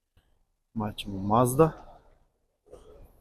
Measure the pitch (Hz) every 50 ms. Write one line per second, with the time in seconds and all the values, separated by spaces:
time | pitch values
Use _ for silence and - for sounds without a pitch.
0 | _ _ _ _ _ _ _ _ _ _ _ _ _ _ - 113 107 107 101 -
1 | - 104 101 95 95 101 104 117 127 123 127 139 160 156 - - - - - -
2 | _ _ _ _ _ _ _ _ _ _ _ _ _ _ - - - - - -
3 | - - _ _